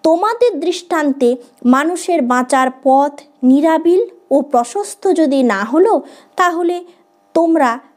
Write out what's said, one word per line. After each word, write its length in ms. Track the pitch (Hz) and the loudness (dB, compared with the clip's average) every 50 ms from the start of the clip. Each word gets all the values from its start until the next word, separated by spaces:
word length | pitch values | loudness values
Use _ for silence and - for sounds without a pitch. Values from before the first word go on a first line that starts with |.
| - | 2
তোমাদের 560 | 320 320 339 392 427 466 466 494 480 392 285 | 2 0 2 0 -4 0 0 0 0 0 -2
দৃষ্টান্তে 760 | 320 330 339 - - _ 359 320 302 285 269 277 262 240 254 247 - _ _ _ - | -4 -6 -6 -6 -8 _ -4 -2 -2 -2 -2 0 0 0 0 -2 -8 _ _ _ 0
মানুষের 560 | 247 254 269 294 330 359 339 - - 339 311 | 2 2 2 0 -2 -4 -6 -4 -2 -2 -2
বাঁচার 460 | 254 240 247 247 254 247 285 262 262 254 254 - _ | 0 0 0 0 0 0 0 0 0 0 -4 -4 _
পথ 380 | 269 262 269 277 294 285 - - _ _ _ - | 2 2 2 0 -2 -6 -12 -20 _ _ _ 2
নিরাবিল 640 | 254 262 285 302 330 320 320 330 339 349 370 466 - - - _ _ | 2 2 4 2 0 0 0 0 0 0 0 0 -4 -8 -20 _ _
ও 100 | 262 294 | -2 -2
প্রশস্ত 680 | 277 - - 240 240 - - 403 403 - - _ - | 0 0 -2 -2 -2 -2 -6 -8 -8 -8 -12 _ -2
যদি 360 | 392 349 311 320 269 277 269 254 | -2 0 2 0 0 2 0 0
না 200 | 233 202 190 208 | 0 0 -2 -4
হলো, 380 | 220 254 320 381 453 403 285 - - - - - _ _ | -2 0 2 2 2 2 -2 -4 -8 -20 -20 -20 _ _
তাহলে 500 | - 359 349 330 339 359 339 349 349 349 - _ _ _ _ _ _ _ _ _ | -2 -2 -2 0 -2 -4 -4 -4 -6 -10 -16 _ _ _ _ _ _ _ _ _
তোমরা 460 | 330 330 330 330 320 269 240 226 262 - _ _ | 0 2 2 2 2 2 0 -2 -4 -12 _ _